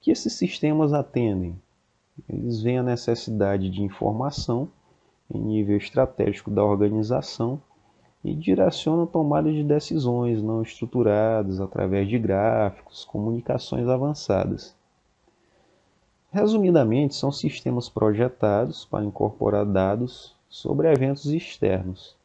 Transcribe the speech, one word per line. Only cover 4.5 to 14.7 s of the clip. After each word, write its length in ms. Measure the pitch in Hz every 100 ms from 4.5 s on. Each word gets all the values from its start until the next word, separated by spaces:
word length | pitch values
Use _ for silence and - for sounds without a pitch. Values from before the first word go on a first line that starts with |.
| 120 143 _ _ _ _ _ _
em 120 | 110
nível 360 | 110 107 101 104
estratégico 760 | - - 127 - 104 101 -
da 100 | 104
organização 960 | 104 101 104 107 107 127 147 - 117 139 _ _ _ _ _ _
e 100 | -
direcionam 720 | 151 165 185 185 - - 165
a 40 | 170
tomada 440 | 170 151 147 156
de 120 | 151
decisões 760 | 147 147 - 160 123 120 120 110
não 220 | 107 110
estruturadas 1000 | 113 - 113 127 113 104 110 110 101 95
através 480 | 98 - 95 98 98
de 80 | 120
gráficos, 880 | 104 95 110 113 104 - - -
comunicações 840 | - - 107 117 - 123 - 127 120
avançadas. 880 | 127 139 147 - 95 95 - -